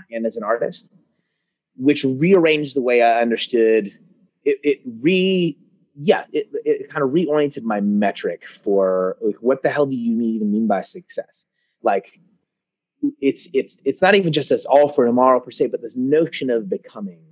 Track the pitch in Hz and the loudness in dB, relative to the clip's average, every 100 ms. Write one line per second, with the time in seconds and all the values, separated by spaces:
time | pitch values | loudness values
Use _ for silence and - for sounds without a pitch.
0 | - 117 113 117 104 117 - - - _ | -6 -6 -6 -6 -4 -2 -2 -8 -18 _
1 | _ _ _ _ _ _ _ - 135 143 | _ _ _ _ _ _ _ -2 0 2
2 | 135 131 170 190 165 156 147 135 123 120 | -2 0 4 4 4 2 0 -4 0 4
3 | 117 117 117 113 - 117 113 110 98 - | 4 4 0 -2 -2 2 4 4 0 -10
4 | _ _ _ _ 143 139 147 135 131 113 | _ _ _ _ -4 -2 -2 -2 -6 -4
5 | 143 185 190 185 170 - _ _ _ 143 | 0 2 2 0 -2 -4 _ _ _ -6
6 | 151 - - 151 - 143 147 143 - 156 | 0 0 0 -6 -4 -6 -2 -2 -4 -4
7 | 135 156 156 151 147 - 113 104 101 104 | 0 0 0 0 0 -4 -4 -2 0 2
8 | 101 - 95 87 - - 107 98 95 92 | 0 -2 -6 -8 -14 -10 -2 2 2 0
9 | 92 95 113 101 117 139 151 139 139 131 | -2 -2 -6 -2 -2 0 -2 -2 -2 -2
10 | 117 113 117 110 107 107 110 95 - 92 | -2 -2 -2 -2 -2 0 0 -2 -4 -14
11 | - - - - _ _ _ _ 117 196 | -12 -12 -14 -20 _ _ _ _ -2 -2
12 | - _ _ _ _ _ _ _ _ _ | -4 _ _ _ _ _ _ _ _ _
13 | 143 - 139 - - - - - 135 - | -6 -2 -2 -2 -4 -4 -4 -6 -6 0
14 | 185 202 175 151 135 123 - 139 147 143 | 2 2 2 -2 0 -2 4 4 4 2
15 | 120 123 127 127 123 - 127 120 117 123 | 2 4 4 4 0 -4 -4 -4 -8 -6
16 | 131 151 160 - 131 117 98 101 - 117 | 0 0 0 -4 -4 -4 -4 -8 -10 -14
17 | 101 85 _ | -14 -14 _